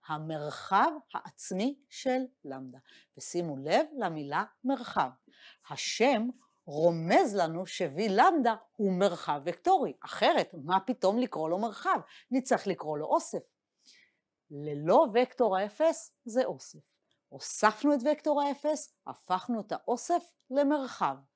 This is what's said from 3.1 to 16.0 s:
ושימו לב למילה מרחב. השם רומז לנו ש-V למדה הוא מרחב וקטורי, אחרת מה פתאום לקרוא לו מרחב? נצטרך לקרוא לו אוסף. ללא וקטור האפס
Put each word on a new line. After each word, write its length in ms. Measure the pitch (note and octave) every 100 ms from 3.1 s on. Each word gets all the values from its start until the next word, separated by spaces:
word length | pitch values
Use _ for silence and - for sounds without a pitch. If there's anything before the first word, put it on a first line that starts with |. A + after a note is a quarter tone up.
| -
ושימו 400 | - F3 E3+ C3+
לב 280 | D3+ G3+ D#4 D4
למילה 460 | G3 D#3+ C#3+ D3+ G#3+ _
מרחב. 460 | B3 C4 A#3+ G3+ C3+ B2+ _ _ - - -
השם 580 | C#3+ - - A#3+ A#3 A#3 - _ _ -
רומז 720 | D3 E3+ E3 E3 C4+ E4 G3+
לנו 300 | E3 E3 F#3
ש-V 360 | - E3+ C#3 A3
למדה 460 | F#3+ D#4+ E4 G#3 E3 _ _
הוא 180 | G3+
מרחב 480 | F3+ G3 E3+ - D3 D3
וקטורי, 480 | E3+ - F#4+ G#3+ - -
אחרת 480 | - A#3+ D#4 E3+ D#3+
מה 160 | C#3 F#3+
פתאום 400 | - A#3 F#3 A3
לקרוא 300 | B3 E3 D#3+
לו 100 | F3+
מרחב? 400 | A3 G3+ - D#4+ - - _
נצטרך 360 | B3+ B3+ A#3+ G3+
לקרוא 300 | - D3+ D3+
לו 80 | D3+
אוסף. 340 | D#4 - F#3 - _ _ _ _ - _ _ _ _ _
ללא 560 | C#3+ D3+ C#3+ D#3 A3+ D#4
וקטור 440 | G#3 B3 - A#3 F#3
האפס 560 | G3+ - D#4+ D#4+